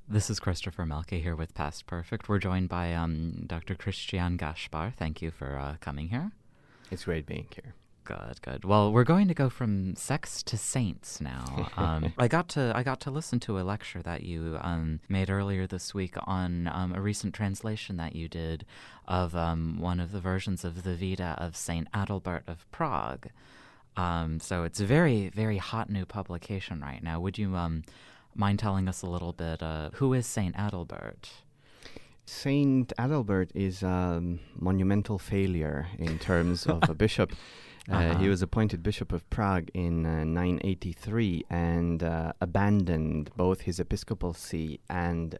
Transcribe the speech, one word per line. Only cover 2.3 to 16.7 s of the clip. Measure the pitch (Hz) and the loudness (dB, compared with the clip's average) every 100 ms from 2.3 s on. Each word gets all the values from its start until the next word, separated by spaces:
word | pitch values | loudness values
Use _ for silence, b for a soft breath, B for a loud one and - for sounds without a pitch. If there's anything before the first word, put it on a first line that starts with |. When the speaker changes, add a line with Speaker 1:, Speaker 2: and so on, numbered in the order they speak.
| 101 | 2
Speaker 1:
joined | 95 92 92 | 2 2 2
by, | 87 87 85 | 0 0 0
um, | 82 80 82 82 82 | 0 0 -2 -4 -6
Doctor | 85 - 95 | -6 -4 -6
Christian | - 92 - 95 87 87 | -4 -6 -4 0 0 0
Gaspar. | 78 78 - 78 90 123 | -2 -6 -6 -4 -4 -2
Thank | 80 78 | -4 -4
you | 82 | -6
for, | - 67 69 | -6 -6 -4
uh, | 69 76 | -6 -6
coming | - 71 80 | -8 -6 -4
here. | 117 190 - - B B B B | -4 -6 -8 -20 B B B B
Speaker 2:
It's | 92 - | -8 -2
great | 82 73 | -2 -2
being | - - - | -8 -8 -12
here. | - - _ _ - | -16 -18 _ _ -12
Speaker 1:
Good, | - 55 62 | -10 -10 -10
good. | - 65 92 | -8 -6 4
Well, | 104 104 | 6 8
we're | 113 123 | 6 8
going | 175 202 | 8 6
to | 156 | 4
go | 135 | 2
from | - 120 98 95 90 | 2 0 2 0 -4
sex | - 139 - - - | -2 -4 -4 -10 -6
to | 110 | -4
saints | - 135 110 - - - | -2 0 0 -2 -10 -8
now. | 69 64 64 67 - | -8 -6 -6 -4 -4
Speaker 2:
<laughs> | - | 0
Speaker 1:
Um, | 82 80 80 - | 2 2 0 2
I | 120 | 4
got | 160 175 | 4 0
to, | - 123 117 | 0 2 2
I | |
got | 127 131 | 0 -2
to | - | -4
listen | 139 - 123 | -4 0 -2
to | - 98 | 0 -2
a | |
lecture | 92 104 - 92 | 0 -2 -6 -8
that | 85 85 - | -6 -6 -6
you, | 82 82 80 | -4 -4 -4
um, | 85 85 80 78 - | -2 0 0 -2 -2
made | 95 95 | 0 2
earlier | 98 98 95 92 | 2 2 0 -2
this | 92 - 101 | -4 -6 -4
week | 92 - - | -4 -4 -2
on, | 92 90 87 85 | 0 0 0 -2